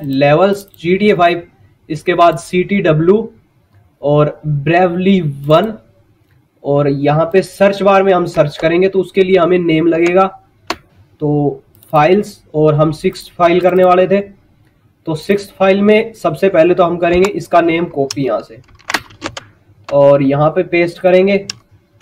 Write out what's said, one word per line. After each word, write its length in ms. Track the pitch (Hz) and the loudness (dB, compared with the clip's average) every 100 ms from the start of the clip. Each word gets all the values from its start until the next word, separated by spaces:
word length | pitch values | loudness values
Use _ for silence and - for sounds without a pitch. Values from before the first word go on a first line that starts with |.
levels, 640 | 147 135 143 151 196 196 - _ | -4 0 2 2 2 -2 -8 _
जीटीए 360 | 165 185 208 | -2 0 2
फ़ाइव, 280 | 175 175 175 - _ _ _ - | 2 0 0 -8 _ _ _ -12
इसके 260 | 156 - | -8 -4
बाद 240 | 175 170 156 | 2 2 0
सीटीडब्ल्यू 880 | - 180 180 202 170 151 165 214 226 _ _ _ _ _ _ _ | -4 -4 -2 -2 0 0 2 0 -2 _ _ _ _ _ _ _
और 380 | 139 147 147 - 156 | 0 2 0 -2 -6
Bravely 760 | 143 143 170 185 175 185 196 | -4 0 0 0 0 0 0
वन, 520 | 151 139 143 156 220 220 _ _ _ _ _ _ _ _ | -2 -6 0 0 0 -8 _ _ _ _ _ _ _ _
और 240 | 139 143 147 | -4 -2 0
यहाँ 380 | 139 143 151 165 | -2 -2 0 0
पे 160 | 190 | -2
search 400 | 185 - 196 196 | -2 0 0 0
bar 200 | 196 190 | 0 2
में 100 | 190 | 2
हम 140 | 180 170 | 0 -2
search 280 | - 147 - | -2 -2 -2
करेंगे। 320 | 160 170 190 | -2 0 0
तो 120 | 190 | -2
उसके 220 | 175 - | -4 -2
लिए 140 | 185 185 | 0 2
हमें 200 | 170 180 | 2 0
name 280 | 170 160 165 | 0 0 0
लगेगा, 400 | 165 170 180 190 - _ _ - - _ _ _ - | 0 0 2 0 -4 _ _ -16 -16 _ _ _ -8
तो 420 | 147 147 143 - _ _ - | -4 -2 -2 -4 _ _ -4
files, 500 | 156 156 196 202 - _ | 0 2 2 -2 -12 _
और 200 | 151 156 | -2 0
हम 180 | 147 156 | 2 0
sixth 380 | 151 190 - - | -2 -6 -6 -14
file 280 | - 170 175 | -2 0 2
करने 240 | 180 180 | 2 2
वाले 220 | 185 180 185 | 2 2 2
थे। 160 | 196 202 - _ _ _ _ _ _ - | 0 -4 -14 _ _ _ _ _ _ -10
तो 80 | |
sixth 360 | 156 - 202 - | -8 -4 -4 -4
file 300 | - 190 196 | -2 0 2
में 300 | 202 214 220 | 2 2 0
सबसे 360 | - 170 151 190 | -6 -6 -2 0
पहले 260 | 190 175 | 2 2
तो 100 | 175 | 2
हम 120 | 175 170 | 0 -2
करेंगे 320 | 170 175 190 | -2 0 -2
इसका 300 | 202 - 175 | -4 -2 0
name 240 | 165 165 170 | 0 -2 -4
copy 380 | 143 135 - | -6 -6 -4
यहाँ 160 | 131 104 | -4 -6
से, 180 | - - _ _ - - - - - - - _ _ _ - | -8 -20 _ _ -10 -10 -10 -16 -16 -16 -20 _ _ _ -4
और 340 | 143 143 143 | 2 4 4
यहाँ 260 | 135 139 151 | 2 0 0
पे 120 | 185 | -2
paste 340 | 175 170 175 - | -2 -2 -4 -2
करेंगे 480 | 180 185 190 196 196 - _ _ _ _ | 2 2 2 -2 -4 -18 _ _ _ _